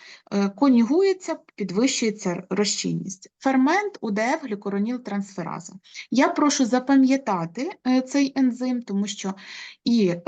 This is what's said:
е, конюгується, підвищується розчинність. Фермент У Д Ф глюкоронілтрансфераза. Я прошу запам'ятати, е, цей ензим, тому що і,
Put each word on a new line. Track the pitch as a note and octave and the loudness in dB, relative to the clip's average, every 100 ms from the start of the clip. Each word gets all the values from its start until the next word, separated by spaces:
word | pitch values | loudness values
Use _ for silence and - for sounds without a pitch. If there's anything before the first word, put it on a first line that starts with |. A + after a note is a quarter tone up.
| - - - | -20 -20 -6
е, | G3+ G3 | -2 -2
конюгується, | - C#4 A#3+ A3+ D#4 G4 F#4+ - D#4+ _ | 2 4 6 4 4 2 0 -4 -10 _
підвищується | - F#3+ F3+ C4 - A3+ G3+ F#3 F3 - | -8 -4 0 0 0 -2 -2 -4 -6 -4
розчинність. | F#3+ G#3 - F3+ E3+ F#3+ - - _ | -2 -2 -2 -4 -4 -6 -14 -18 _
Фермент | C4+ C4 C4 F#4 G#4 - | 0 4 4 2 -2 -4
У | - | -4
Д | G3+ | -2
Ф | A3+ D#4+ | -2 -2
глюкоронілтрансфераза. | C#4 G3+ G3+ G3 G#3+ B3 B3 G3+ G3 - E3 - - - - - - | -4 -8 -4 -2 -2 -4 -6 -6 -6 -8 -8 -8 -12 -18 -20 -18 -2
Я | A3+ D#4+ | 2 2
прошу | E4 D4 - B3 | 2 0 2 2
запам'ятати, | B3+ B3+ C#4 C4 C4+ C4+ F#3 E3 G3 D4+ - B3+ | 0 4 6 6 4 0 -4 -4 -6 -8 -6 0
е, | B3+ | 0
цей | C4 C#4+ C#4 C4+ | 2 0 0 2
ензим, | C4 A3+ B3+ B3 | 0 0 -4 -4
тому | A#3 G3 G#3 | -4 -4 -4
що | - F#3+ F#3+ - - - - | -4 -8 -8 -12 -18 -18 -6
і, | - A#3 G3 F3 | 0 2 2 0